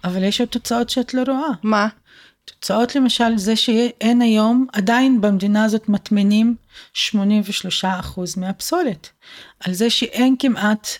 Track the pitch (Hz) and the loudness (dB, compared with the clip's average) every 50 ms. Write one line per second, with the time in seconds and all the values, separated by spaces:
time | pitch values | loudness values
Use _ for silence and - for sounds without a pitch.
0 | - 180 180 190 190 202 202 - 240 233 - 247 - - 233 233 240 240 - 262 | -6 -4 -4 -2 0 0 0 0 -2 -2 -4 -8 -6 -4 -2 -2 -2 -2 -2 -4
1 | 240 - - 254 247 226 269 262 302 320 247 170 - 214 220 208 202 220 - _ | -4 -2 -2 -4 -2 0 -2 -2 -2 -4 -4 -4 -2 0 0 2 0 -2 -4 _
2 | _ _ - - - _ _ _ _ - - _ - - 190 214 240 247 - 285 | _ _ -20 -20 -20 _ _ _ _ -20 -20 _ -6 -2 0 0 0 0 2 2
3 | 262 247 - - 240 226 226 214 185 208 226 220 - - 226 220 240 240 - _ | 2 2 2 2 0 2 0 0 0 0 0 0 0 0 2 2 0 0 -2 _
4 | 214 220 240 240 240 226 220 214 214 226 240 254 262 254 - 208 196 202 233 247 | 0 2 2 4 4 4 4 4 4 4 2 2 0 0 -2 -2 0 2 2 4
5 | 262 269 262 233 196 208 202 190 185 202 208 208 220 220 208 220 - - 202 196 | 4 4 4 4 2 2 2 2 2 2 2 2 2 2 0 -2 0 0 -2 -2
6 | _ - 214 202 202 196 208 214 220 233 240 - _ _ _ - - _ _ - | _ 0 0 2 2 4 4 4 4 2 0 -2 _ _ _ -20 -20 _ _ -6
7 | - - - 208 196 202 208 214 208 208 196 - - 185 - - - 185 190 180 | -6 -2 -2 0 2 2 2 2 0 -2 -6 -8 -6 -6 -6 -2 -2 -2 -2 -2
8 | 180 - - 185 180 175 - 190 185 190 196 _ - - - 349 359 262 185 151 | -6 -10 -8 -8 -8 -6 -6 -6 -6 -6 -6 _ -6 -4 -2 0 0 -2 -2 -6
9 | - - _ _ _ - - - - - - _ - 185 185 175 226 233 220 - | -10 -20 _ _ _ -20 -20 -20 -20 -20 -20 _ -8 -6 -2 0 0 0 0 0
10 | 247 226 - 214 247 262 262 254 - 269 226 190 196 208 214 214 - - - - | -4 -4 -2 0 2 2 2 2 2 0 0 0 0 0 0 0 -4 -10 -12 -12